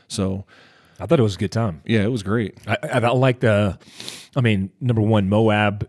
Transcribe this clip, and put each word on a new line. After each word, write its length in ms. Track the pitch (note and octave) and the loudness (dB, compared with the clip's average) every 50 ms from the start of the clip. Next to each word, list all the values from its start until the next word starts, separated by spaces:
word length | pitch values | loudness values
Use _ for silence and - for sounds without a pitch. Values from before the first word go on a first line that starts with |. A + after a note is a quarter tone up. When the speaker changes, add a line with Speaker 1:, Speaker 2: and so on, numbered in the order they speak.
| _ _ | _ _
Speaker 1:
So 360 | - - F#2+ F#2+ F#2+ G2 - - - - - _ _ _ _ _ _ - | -6 -4 -4 -4 -4 -6 -8 -14 -20 -20 -20 _ _ _ _ _ _ -14
Speaker 2:
I 60 | - | -2
thought 120 | G#2 E3 C#3+ | 0 2 2
it 40 | A2+ | 2
was 120 | G#2+ F#2 | 0 0
a 40 | - | -2
good 140 | G#2+ F#2 - | -6 -4 -2
time. 300 | A2 A#2 G#2 D#2+ C#2+ - | -2 -4 -4 -4 -8 -4
Speaker 1:
Yeah, 200 | - A2+ G#2+ G2 | -2 0 0 0
it 60 | A2 C3 | 0 -2
was 100 | A2+ F#2 | -4 -4
great. 340 | F#2+ G#2+ A#2+ G#2+ - - - - | -4 -2 -2 -2 -4 -8 -12 -6
Speaker 2:
I, 120 | G2+ A2+ - - | -6 -6 -6 -4
I, 160 | C#3+ B2 B2+ | -4 -2 0
I 80 | A2 A#2+ | 0 2
like 300 | B2+ B2+ C3+ C3 A#2+ - | 2 2 2 2 2 2
the, 380 | C3 A2+ G#2 G2+ G#2 G2 E2+ - - - - - - - - - - - _ | 2 2 4 4 2 0 -2 -6 -12 -20 -20 -18 -16 -16 -16 -16 -20 -8 _
I 60 | C#3 | 0
mean, 300 | A#2+ A2+ G#2+ G2 F#2+ - - _ | 2 2 2 2 0 -4 -6 _
number 220 | C3+ A#2+ A#2 A2 G#2 | -4 0 0 2 2
one, 260 | A2 A2 G#2+ G2 F#2+ | 2 2 2 2 2
Moab 600 | G#2 G#2+ A2+ A2 G#2 G#2 G#2+ G#2 G2+ G#2 G#2+ | 2 2 4 4 2 2 2 0 0 -2 -8